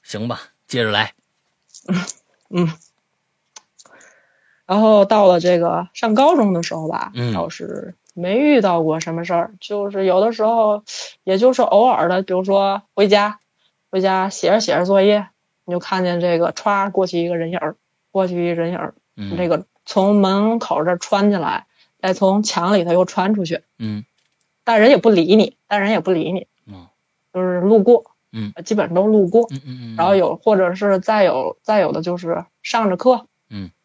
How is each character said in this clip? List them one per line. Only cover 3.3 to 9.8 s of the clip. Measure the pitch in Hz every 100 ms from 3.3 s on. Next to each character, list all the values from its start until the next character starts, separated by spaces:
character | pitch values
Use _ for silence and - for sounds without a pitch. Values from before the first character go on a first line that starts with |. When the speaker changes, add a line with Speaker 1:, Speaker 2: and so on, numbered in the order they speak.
| _ _ - _ _ - - - _ _ _ _ _ -
Speaker 2:
然 | 196
后 | 220 208
到 | 196 214
了 | 196 175
这 | 175 175
个 | 170 170 180
上 | - 226
高 | 220 285
中 | 349 208
的 | 175
时 | 170
候 | 165 160
吧， | - -
Speaker 1:
嗯。 | 202 120
Speaker 2:
倒 | - 165
是 | - - - - - _
没 | - 180 220
遇 | 294 269
到 | 196 170
过 | 160 160
什 | 165
么 | 165
事 | 170
儿， | 170 220 202
就 | - 208